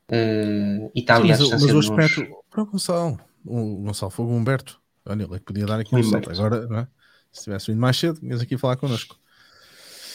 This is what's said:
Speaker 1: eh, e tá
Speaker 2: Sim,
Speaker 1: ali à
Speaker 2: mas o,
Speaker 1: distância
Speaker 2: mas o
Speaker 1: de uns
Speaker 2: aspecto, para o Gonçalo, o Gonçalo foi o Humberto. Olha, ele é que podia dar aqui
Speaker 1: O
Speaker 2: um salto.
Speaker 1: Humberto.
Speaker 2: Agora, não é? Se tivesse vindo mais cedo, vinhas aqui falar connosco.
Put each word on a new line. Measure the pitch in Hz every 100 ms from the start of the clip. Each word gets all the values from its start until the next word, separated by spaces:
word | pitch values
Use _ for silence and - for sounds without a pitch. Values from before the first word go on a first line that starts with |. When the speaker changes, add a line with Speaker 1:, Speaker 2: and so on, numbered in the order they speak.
| -
Speaker 1:
eh, | 117 113 107 104 104 101 101 110 123
e |
tá | 117 117
Speaker 2:
Sim, |
Speaker 1:
ali | -
à | 110
Speaker 2:
mas |
o, |
Speaker 1:
distância | 139 117 143
Speaker 2:
mas | 147
o |
Speaker 1:
de | -
uns | -
Speaker 2:
aspecto, | 156 - - - _
para | -
o | 208
Gonçalo, | 196 - 170 170 110 - _ -
o | 117 107 98
Gonçalo | 101 98 95
foi | - 117
o |
Humberto. | 120 113 135 - - _ _ 101
Olha, | 107
ele | 87 92
é |
que | -
podia | 101 104
dar | 110
aqui | 107
Speaker 1:
O | 127
Speaker 2:
um |
salto. | 113 101 -
Speaker 1:
Humberto. |
Speaker 2:
Agora, | 92 107 113 117
não | 110
é? | 127 _ _ _ _
Se | -
tivesse | - 98 -
vindo | 110
mais | 127 131
cedo, | 170 160
vinhas | 123 120
aqui | 123 127
falar | 127 127
connosco. | 143 113 - _ _ _ _ _ _ - - - -